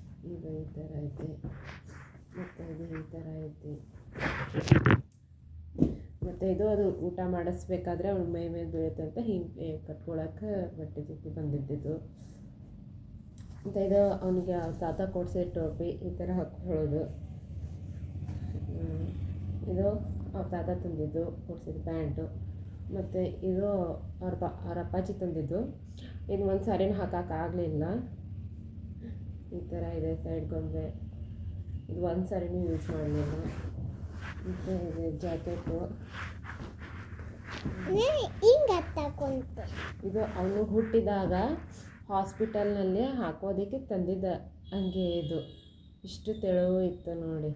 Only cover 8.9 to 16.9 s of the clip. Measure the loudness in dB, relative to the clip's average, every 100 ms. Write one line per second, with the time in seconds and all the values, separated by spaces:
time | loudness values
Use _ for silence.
8.9 | -2 -4 -2 0 0 -2 -6 -6 -6 -8
9.9 | -10 -6 -4 -4 -4 -2 -2 -2 -6 -8
10.9 | -6 -8 -8 -8 -4 -2 -2 -2 -4 -2
11.9 | -4 -6 -14 -16 -16 -16 -16 -16 -16 -14
12.9 | -14 -14 -16 -14 -14 -14 -8 -2 2 6
13.9 | 8 8 6 4 4 4 2 0 0 0
14.9 | 0 0 0 0 2 2 2 0 0 -2
15.9 | -2 -4 -2 0 2 0 -2 0 2 4